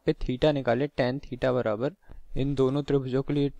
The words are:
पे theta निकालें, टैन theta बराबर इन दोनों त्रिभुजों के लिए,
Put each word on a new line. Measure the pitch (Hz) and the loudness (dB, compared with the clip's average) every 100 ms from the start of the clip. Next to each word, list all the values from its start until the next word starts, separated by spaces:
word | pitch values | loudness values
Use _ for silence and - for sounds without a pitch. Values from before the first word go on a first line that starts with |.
| - | 0
पे | |
theta | - - 127 151 | -2 -2 2 2
निकालें, | 143 120 120 147 | 2 2 0 0
टैन | - 123 139 | 0 0 -2
theta | - 127 131 | -6 -2 0
बराबर | 127 110 107 139 - - - - - | 0 0 0 -2 -4 -18 -18 -8 -2
इन | 139 | 0
दोनों | 135 131 143 | 2 2 2
त्रिभुजों | 139 143 131 131 | 2 0 2 -2
के | 135 | 0
लिए, | 147 143 - | 0 0 0